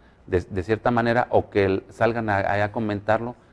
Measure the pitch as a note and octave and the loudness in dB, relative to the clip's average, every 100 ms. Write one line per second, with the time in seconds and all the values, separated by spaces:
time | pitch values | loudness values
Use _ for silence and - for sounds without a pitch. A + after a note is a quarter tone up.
0 | - _ - F#2 - G2 F2 G#2+ B2 A#2+ | -20 _ -2 -2 -2 -6 -2 0 0 0
1 | A#2 A#2 - G#2+ - G#2 G2 F#2+ - - | 2 0 2 0 2 2 2 0 -4 -2
2 | A2+ A#2 A2 G2 - G2+ G#2 A#2 A2 G2+ | 0 0 -2 0 0 -2 -2 -2 -4 -4
3 | G2+ A2 A#2+ A#2+ _ | -2 -2 -2 -12 _